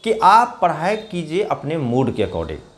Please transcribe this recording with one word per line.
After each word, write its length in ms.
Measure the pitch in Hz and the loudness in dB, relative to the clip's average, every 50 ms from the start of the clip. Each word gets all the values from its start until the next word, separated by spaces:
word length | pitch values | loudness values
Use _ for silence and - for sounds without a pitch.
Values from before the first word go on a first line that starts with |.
| - | -2
कि 80 | 220 214 - | -2 -2 4
आप 360 | 151 180 202 226 240 240 - - | 4 6 6 6 4 4 -2 0
पढ़ाई 340 | 185 175 156 151 160 185 214 | 0 0 0 0 -2 -2 -2
कीजिए 460 | 208 - - - 175 165 147 156 185 | -4 -6 -8 -8 -8 -6 -4 -2 -2
अपने 340 | 214 - 143 139 - 143 160 | -2 -2 -4 -4 -4 -6 -4
मूड 380 | 165 139 120 117 127 135 - - | -4 -2 0 0 0 0 0 0
के 100 | - 104 | -2 -4
according 320 | 90 92 85 82 76 78 73 - - - | -2 -2 -6 -6 -6 -8 -12 -14 -20 -20